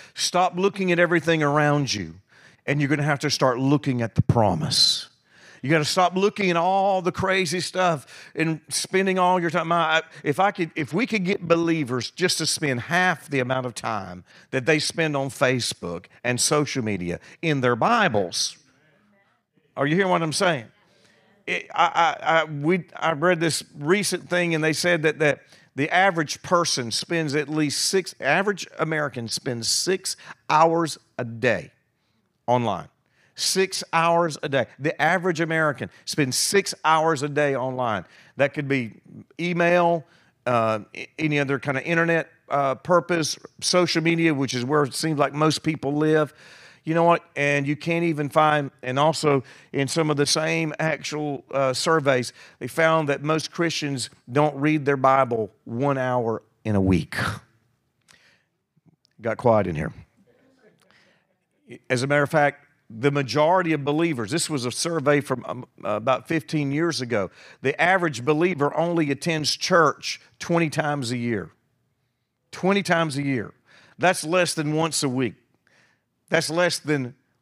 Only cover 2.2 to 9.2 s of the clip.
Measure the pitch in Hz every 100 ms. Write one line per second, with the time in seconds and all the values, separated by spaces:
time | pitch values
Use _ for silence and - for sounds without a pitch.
2.2 | _ _ - _ - 143 143 147 147 143
3.2 | 147 - 135 120 135 147 - 123 113 -
4.2 | - 120 104 82 - - - - - _
5.2 | _ _ - - 131 160 147 - 180 185
6.2 | 202 214 190 170 175 196 196 185 175 -
7.2 | 190 190 180 175 - 175 180 156 - -
8.2 | - 147 160 156 - - - 190 190 185